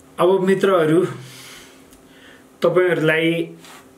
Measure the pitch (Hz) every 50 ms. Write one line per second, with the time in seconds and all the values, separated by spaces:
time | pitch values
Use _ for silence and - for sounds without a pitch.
0 | - - - - 165 180 190 190 180 190 190 185 190 190 190 175 160 151 160 175
1 | 185 - - - - - - - - - - - - - - - - - - -
2 | - - - - - - - - - - - - - 170 156 180 180 180 165 143
3 | 151 156 156 160 165 165 165 170 170 - - - - - - - - - -